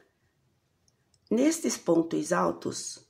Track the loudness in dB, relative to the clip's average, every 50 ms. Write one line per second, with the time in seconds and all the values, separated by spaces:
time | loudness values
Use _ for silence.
0 | _ _ _ _ _ _ _ _ _ _ _ _ _ _ _ _ _ _ _ _
1 | _ _ _ _ _ 0 2 4 4 4 2 0 -2 -4 -4 -2 0 2 2 2
2 | 2 2 -2 -4 -2 0 0 2 2 0 -2 -4 -6 -8 -8 -8 -10 -12 -14 -16
3 | -20